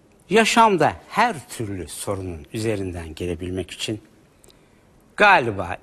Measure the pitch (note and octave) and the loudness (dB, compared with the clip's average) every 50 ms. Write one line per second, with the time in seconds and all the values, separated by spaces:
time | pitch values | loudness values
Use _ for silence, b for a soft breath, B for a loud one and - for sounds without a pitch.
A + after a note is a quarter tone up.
0 | _ _ _ _ _ - F3+ A3+ A3 A3 - A#3 A3+ A3 G3 D#3+ D3+ A#2 G2 - | _ _ _ _ _ 0 2 2 4 4 6 6 6 6 6 4 2 2 0 -4
1 | - - - G3 A3+ B3 G3 C#3+ - - - - A#2 G2+ G2+ F#2 E2 D2+ - - | -14 -6 0 0 0 0 0 -6 -12 -16 -10 -10 -8 -8 -6 -8 -10 -12 -12 -12
2 | - - G2+ F#2+ F#2+ F#2 E2+ D#2 - _ - A2 A2 A2+ G#2+ G2 G2 F#2 F2 F2 | -6 -6 -6 -6 -6 -8 -10 -10 -14 _ -8 -6 -4 -2 -2 -2 -4 -6 -6 -8
3 | E2 E2 D#2 - F2+ F2 F2 E2 F#2 F2+ F#2 F#2+ F2+ - - - - - A2 G#2 | -10 -10 -8 -8 -6 -6 -4 -6 -6 -6 -6 -6 -6 -8 -10 -10 -6 -6 -6 -8
4 | _ _ _ _ _ _ _ _ b b b b b b b b b b b _ | _ _ _ _ _ _ _ _ b b b b b b b b b b b _
5 | _ _ - - G#3 G3+ F#3+ E3 B2+ A#2 G2+ F#2 F#2 E2+ F2+ - | _ _ 0 4 6 6 6 6 4 2 -2 -4 -6 -6 -6 -8